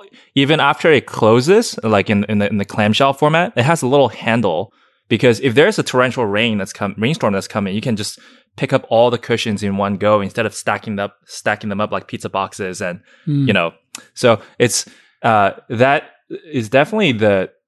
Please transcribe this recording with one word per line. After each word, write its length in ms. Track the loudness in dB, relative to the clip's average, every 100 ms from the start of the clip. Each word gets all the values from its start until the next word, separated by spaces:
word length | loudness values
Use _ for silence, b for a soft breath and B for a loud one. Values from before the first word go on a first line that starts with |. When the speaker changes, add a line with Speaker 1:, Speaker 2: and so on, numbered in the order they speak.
| -10 b b
Speaker 1:
even 260 | 0 2 2
after 300 | 2 2 4
it 160 | 2 2
closes, 720 | 0 4 4 6 2 2 -4
like 260 | 0 0 2
in, 160 | 0
in 140 | 0 -2
the, 100 | 0
in 100 | -2
the 60 |
clamshell 480 | -4 -2 0 2 0
format, 400 | 2 0 2 0 0
it 80 |
has 180 | 0 0
a 40 | 2
little 220 | 2 2
handle 640 | 0 -2 0 0 -2 -6 _ _ _ _
because 320 | 2 2 2
if 140 | 2
there's 240 | 4 2 2
a 40 |
torrential 420 | -2 0 0 -2
rain 320 | -2 0 -2 -2
that's 160 | -6
come-, 220 | -6 -8 -4
rainstorm 380 | -4 -2 -2
that's 140 | -2 -4
coming, 260 | -6 -4
you 80 | -4
can 140 | -4 -4
just 220 | -6 -12 b b b -10
pick 160 | -4
up 140 | -4 0
all 220 | 2 2
the 80 | 0
cushions 440 | -2 -4 -2 -4
in 140 | -4 -2
one 200 | -2 0
go 240 | 2 2
instead 260 | 0 -4 -6
of 80 |
stacking 440 | -6 -6 -6 -6 -6
up, 180 | -8 -10 _
stacking 420 | -8 -4 -4 -6
them 120 | -6
up 100 | -4
like 160 | -6 -8
pizza 200 | -12 -6
boxes 500 | -4 -6 -6 -10 -6
and, 200 | -8 -10 b b -4
Speaker 2:
Hmm. 200 | -2 0
Speaker 1:
you 60 |
know, 200 | 0 -2 -6 _ -20 B
so 260 | 0 2 2 B B
it's, 280 | 0 0 -8 b b b
uh, 300 | 0 2 2 -2 -8
that 420 | 0 2 2 -4 _ _ -18 -8
is 200 | -6 0
definitely 420 | 0 2 0 0
the 380 | 2 2 2 -2 -10